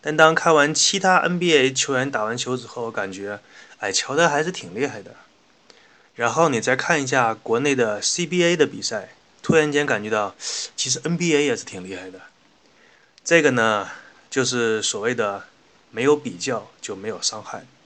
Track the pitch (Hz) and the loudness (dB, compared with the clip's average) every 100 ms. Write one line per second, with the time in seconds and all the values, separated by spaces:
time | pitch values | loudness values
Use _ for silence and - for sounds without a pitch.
0 | 147 156 160 160 170 156 143 160 - 196 | -4 6 6 6 4 4 4 2 0 2
1 | 190 185 170 175 175 151 131 131 - 131 | 4 4 2 0 4 4 4 2 -2 0
2 | 135 131 107 123 123 127 120 - 113 110 | -2 -2 -4 -4 -4 -6 -6 -8 -8 -6
3 | 98 95 98 101 - - - - 104 92 | -6 -6 -10 -10 -14 -20 -20 -8 -4 -2
4 | - 139 170 143 160 180 87 101 139 110 | -2 2 2 2 -2 -6 -10 -6 -6 -6
5 | 95 - - _ _ _ _ - _ _ | -16 -20 -20 _ _ _ _ -20 _ _
6 | _ - 117 143 165 120 117 127 - 160 | _ -4 -2 2 2 2 0 0 0 -2
7 | 131 135 117 110 - 117 143 131 110 104 | 0 0 0 -2 -2 0 2 0 0 -2
8 | - - 165 180 170 170 143 - - 110 | -4 -2 -2 2 2 4 2 0 -6 -8
9 | 92 - _ _ - 160 151 147 143 110 | -10 -20 _ _ 2 4 4 2 0 0
10 | 107 107 101 - - - - - 127 123 | 0 -2 -2 -6 -10 -8 -8 -6 -4 -4
11 | 160 170 175 147 143 113 - 98 92 92 | -2 -2 2 2 2 -2 -6 -14 -12 -12
12 | 95 90 - _ _ _ _ _ _ _ | -14 -18 -20 _ _ _ _ _ _ _
13 | _ _ - 170 151 123 113 104 95 - | _ _ 2 4 6 4 2 2 -2 -10
14 | - - - 135 127 123 117 110 - 110 | -20 -20 -8 -2 -2 0 0 0 -2 -4
15 | 113 123 104 98 - _ _ _ _ 110 | -4 -2 -4 -4 -12 _ _ _ _ -2
16 | 135 147 131 87 135 113 - _ - 98 | 2 2 0 -8 -4 -6 -6 _ -12 -10
17 | 107 107 - 110 104 - 123 _ | -8 -6 -6 -6 -12 -14 -14 _